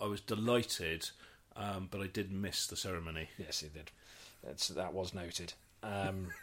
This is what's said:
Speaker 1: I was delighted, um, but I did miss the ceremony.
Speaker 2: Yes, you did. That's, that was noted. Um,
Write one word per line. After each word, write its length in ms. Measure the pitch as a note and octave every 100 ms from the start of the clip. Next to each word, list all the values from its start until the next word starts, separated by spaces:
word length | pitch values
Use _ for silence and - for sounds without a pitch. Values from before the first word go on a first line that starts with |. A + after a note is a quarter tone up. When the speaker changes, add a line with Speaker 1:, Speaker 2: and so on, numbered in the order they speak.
Speaker 1:
I 60 | G#2
was 140 | G2+
delighted, 880 | - G#2+ A2+ A#2+ A#2 - E2 E2 - - - - - -
um, 300 | G2+ G2 F#2
but 100 | G2+
I 60 | F#2+
did 240 | A2 F#2+
miss 340 | G2 G2 - -
the 100 | E2
ceremony. 520 | G2 F2 E2 D#2 D#2 -
Speaker 2:
Yes, 240 | D#2 -
you 60 | D#2
did. 220 | D#2 D#2 - - - - -
That's, 240 | B1 - -
that 240 | E2 F2+
was 220 | F2+ F#2
noted. 400 | F#2+ E2+ - E2+ - - -
Um, 460 | A2 G2+ G2 F#2+ F2+ -